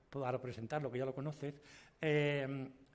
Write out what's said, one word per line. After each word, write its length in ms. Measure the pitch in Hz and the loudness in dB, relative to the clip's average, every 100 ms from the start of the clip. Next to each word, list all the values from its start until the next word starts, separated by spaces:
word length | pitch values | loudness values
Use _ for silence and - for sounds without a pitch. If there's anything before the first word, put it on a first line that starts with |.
| _ | _
para 300 | 139 127 123 | -2 0 0
presentarlo, 520 | 123 113 113 151 139 | -2 -6 -4 -2 -2
que 80 | 123 | -2
ya 60 | 131 | -2
lo 100 | 131 | -2
conoces, 440 | 147 147 139 - - - - - | -4 -4 -6 -6 -14 -20 -20 -2
eh, 680 | 160 147 147 143 135 139 135 - - | 4 6 6 2 0 -4 -6 -12 -20